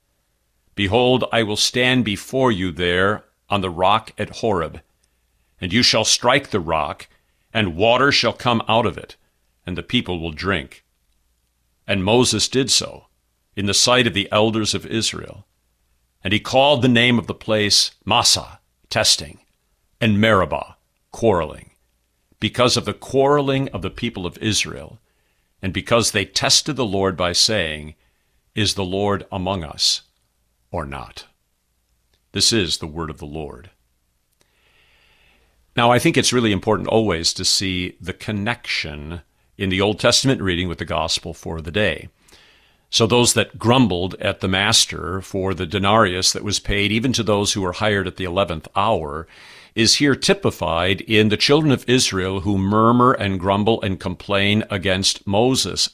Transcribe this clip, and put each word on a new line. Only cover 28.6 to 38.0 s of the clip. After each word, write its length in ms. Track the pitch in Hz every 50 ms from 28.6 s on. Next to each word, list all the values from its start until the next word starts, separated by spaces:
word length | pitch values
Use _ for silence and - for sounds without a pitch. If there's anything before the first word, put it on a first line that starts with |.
| 104 92 -
the 100 | 101 98
Lord 420 | 90 92 98 104 101 101 98 - -
among 320 | 101 95 90 92 101 92 80
us 400 | 71 - - - - - - - _ _ _ _ _ _ _ _ _ _ _ _ _
or 160 | - 85 78
not?" 400 | 67 69 67 60 - - - - _ _ _ _ _ _ _ _ _ _ _ _ _ _ _ _ _ _ _ _ _ -
This 180 | 101 98 -
is 280 | 117 110 92 78 - -
the 80 | -
word 240 | 80 76 85 82 76
of 80 | 73 -
the 80 | 85
Lord. 440 | 73 73 80 76 69 65 62 - - _ _ _ _ _ _ _ _ _ _ _ _ _ _ _ _ _ _ _ _ _ _ _ _ _ _ _ _ _ _ _ _ _ _ _ _ _ _ _ _ _
Now, 140 | 127 120 120
I 80 | 123 120
think 180 | - 165 165
it's 160 | 127 113 - 123
really 200 | 123 117 110 98
important 360 | 92 - 113 107 90 92 -
always 460 | - 113 113 101 85 82 82 82 -
to 100 | - 92
see 500 | - - - 101 95 92 90 90 90 - -